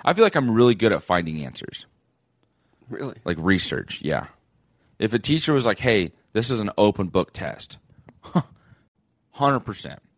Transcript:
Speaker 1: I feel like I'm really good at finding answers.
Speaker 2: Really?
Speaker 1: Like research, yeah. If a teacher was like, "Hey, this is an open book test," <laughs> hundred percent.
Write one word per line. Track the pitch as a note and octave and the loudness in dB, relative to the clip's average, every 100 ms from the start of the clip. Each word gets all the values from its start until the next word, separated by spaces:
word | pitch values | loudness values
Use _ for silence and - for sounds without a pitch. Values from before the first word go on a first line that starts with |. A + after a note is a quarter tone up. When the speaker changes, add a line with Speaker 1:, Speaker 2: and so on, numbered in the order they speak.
Speaker 1:
I | - | 0
feel | F3 | 4
like | A3 E3+ | 4 4
I'm | B2+ | 2
really | A2+ B2 | 6 6
good | G#2+ A2 | 6 4
at | F2 | 2
finding | - F2+ E2+ D#2 | 0 -2 -2 -6
answers. | C2+ - - - - _ _ _ _ _ _ _ _ _ - | -10 -12 -16 -16 -20 _ _ _ _ _ _ _ _ _ -16
Speaker 2:
Really? | - C#3 - | -12 -12 -10
Speaker 1:
Like | - D#2+ | -6 -2
research, | E2+ F#2+ - C2 - - | 2 2 0 -6 -8 -8
yeah. | - C#2 - - _ _ _ _ _ - | -4 -4 -6 -14 _ _ _ _ _ -4
If | G#2+ | -2
a | A2+ | -2
teacher | G#2 D#3 D#3 | 0 0 2
was | C#3+ A#2+ | 2 2
like, | G2+ | 0
"Hey, | B2+ A2 E2 - _ | 2 2 0 -6 _
this | G#2+ A#2+ | -4 -2
is | A#2+ | -4
an | G2+ - | -4 2
open | G#2 G2+ F#2 | 2 2 -2
book | F#2 F2 | -2 -2
test," | - E2+ - - - _ _ - - | -6 -12 -12 -16 -20 _ _ -20 -20
<laughs> | - C3 - _ _ _ _ _ _ _ _ | -6 -4 -4 _ _ _ _ _ _ _ _
hundred | - C#3 C3 | -4 0 0
percent. | - G2+ - - _ | -4 -12 -14 -18 _